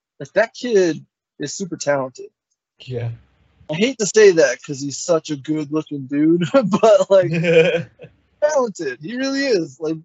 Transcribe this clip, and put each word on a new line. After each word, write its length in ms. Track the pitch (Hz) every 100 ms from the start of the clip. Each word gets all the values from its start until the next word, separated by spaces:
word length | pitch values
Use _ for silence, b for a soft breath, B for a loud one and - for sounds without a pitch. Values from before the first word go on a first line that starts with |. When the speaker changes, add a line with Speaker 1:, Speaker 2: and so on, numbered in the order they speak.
| _ -
Speaker 1:
like, 120 | 143
that 180 | 190 226
kid 540 | - 247 208 175 143 135 _ _ -
is 160 | 147
super 240 | - 185 156
talented. 500 | 143 139 131 - - _ _ _ _ _
Speaker 2:
Yeah. 320 | - 120 117 117 _ _ _ _ -
Speaker 1:
I 40 |
hate 240 | 160 240 262
to 80 | 214
say 260 | 220 208
that 300 | 165 139 127
'cause 200 | - 135
he's 160 | 143 131
such 320 | - 160 156
a 60 | 143
good-looking 720 | 131 156 147 156 156 143 131
dude, 380 | 143 156 175 170
<laughs> 40 |
but, 580 | 277 196 202 226 202 190
like, 200 | 190 175
Speaker 2:
<laughs> 1120 | 165 170 165 170 170 170 _ - _ _ -
Speaker 1:
talented. 560 | 302 302 247 175 147 123
He 160 | 156 247
really 300 | 269 277 277
is. 340 | 202 160 131
Like, 160 | 160 160